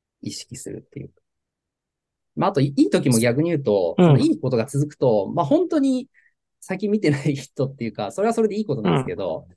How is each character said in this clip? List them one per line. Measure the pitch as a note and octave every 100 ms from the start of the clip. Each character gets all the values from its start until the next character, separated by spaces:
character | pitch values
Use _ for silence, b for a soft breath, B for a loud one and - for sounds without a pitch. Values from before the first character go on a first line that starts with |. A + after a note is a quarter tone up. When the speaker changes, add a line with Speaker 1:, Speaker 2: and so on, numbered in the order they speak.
| _ _
Speaker 1:
意 | -
識 | - - C3
す | -
る | A#2 -
っ |
て | C3+
い |
う。 | - _ _ _ _ _ _ _ _ _ _ _ _ -
ま | F3
あ、 |
あ |
と、 | D3
い | C#3
い、 | -
い | D#4
い |
時 | F3+ C#3
も | A2+
逆 | A#2+ B2
に | E3
言 | D#3
う |
と、 | C3 G2+ E2+ B2
Speaker 2:
う |
ん。 | F3
Speaker 1:
そ |
の | C3+
い | D#4+
い | B3+
こ | B2+
と | A#2
が | A2
続 | C#3 D3
く | -
と、 | C3 G#2+ G2+
ま | C#3
あ、 | D3+
本 | D#4+ F4
当 | D#4+
に | C4+ B3+ B3+ _ _ _ _ _
先 | - F#3 G3+
見 | G#3
て | E3+
な | C#3
い | D#3
人 | C3+ - - C3+
っ |
て | -
い | A#2
う |
か、 | A2 G2+
そ | C3+
れ | A3
は |
そ | A3+
れ | A3
で | G3+
い |
い | G#3+
こ | C3+
と |
な | G#2+
ん | D3+
で |
す | B2
け | F2
ど、 | D#2+ D#2
Speaker 2:
う |
ん。 | -